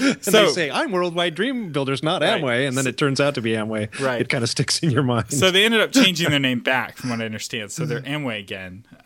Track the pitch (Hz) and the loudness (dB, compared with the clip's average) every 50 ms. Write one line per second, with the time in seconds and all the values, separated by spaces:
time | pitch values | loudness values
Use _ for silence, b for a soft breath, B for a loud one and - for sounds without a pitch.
0 | 254 277 226 - - 202 190 214 208 170 143 180 165 139 131 208 311 302 190 180 | 0 0 0 0 0 4 4 6 6 6 4 0 -2 -2 -2 -2 -2 -2 0 0
1 | 180 180 165 175 170 175 160 156 208 269 277 240 220 175 143 147 135 127 139 123 | 0 0 0 -2 -2 -2 -2 -2 -2 -2 -2 -4 -6 -4 -4 -2 -2 -2 -2 -2
2 | - 156 175 180 147 180 226 202 156 131 117 120 135 139 127 131 135 127 120 - | 0 0 0 2 2 2 2 2 0 0 0 0 0 0 0 0 -2 -2 0 0
3 | 151 139 135 131 143 143 139 131 110 113 110 110 107 110 110 110 107 107 - - | 0 2 2 2 2 2 0 0 0 0 0 0 -2 -2 -2 -4 -4 -4 -4 -4
4 | 135 131 127 117 120 123 - 135 117 - - - - - - - - 165 123 131 | -2 -2 0 0 -2 -2 -2 -2 -2 -2 -2 -2 -2 -2 -2 -2 0 0 2 2
5 | 147 123 120 113 110 - 143 143 190 185 180 190 208 226 233 220 190 - - 269 | 2 2 2 0 -2 -2 0 2 2 4 4 4 4 4 4 2 2 4 4 4
6 | 262 190 180 151 175 160 147 143 135 131 127 120 - 131 131 127 113 - - - | 4 4 4 2 0 0 2 2 2 2 0 0 0 0 0 0 0 -4 -8 -8
7 | - 127 117 113 113 110 110 104 - - - 117 107 98 - - - - 120 117 | -6 -6 -4 -4 -4 -6 -6 -8 -10 -8 -8 -8 -8 -8 -8 -6 -4 -4 -4 -6
8 | 131 135 143 151 147 127 110 104 98 101 107 95 92 92 90 98 113 _ - - | -6 -6 -6 -4 -4 -4 -6 -6 -8 -10 -10 -10 -10 -12 -14 -16 -20 _ -20 -20
9 | - | -16